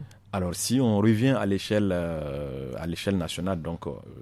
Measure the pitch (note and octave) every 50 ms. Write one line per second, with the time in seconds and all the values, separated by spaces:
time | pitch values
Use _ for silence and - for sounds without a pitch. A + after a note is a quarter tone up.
0 | - - - - _ - - G2 F2+ F2 - - - - A#2 C3+ C3 A#2 G#2+ G2+
1 | G2+ A2+ A2 G#2 B2 C3+ C3 G#2+ G#2 G2 G2 F#2+ - - G#2+ G#2+ G#2 F#2+ F2+ F2
2 | E2+ E2+ E2 D#2 D2 C#2+ C#2 C#2+ D2 C#2 C2 C2+ C2+ B1+ B1 - D#2+ F2 E2+ -
3 | - G2+ G2 F#2+ D#2+ D#2+ - - F2 F#2+ F#2+ E2 D2+ E2 E2+ - - D#2+ C2+ G1+
4 | - - C2 B1+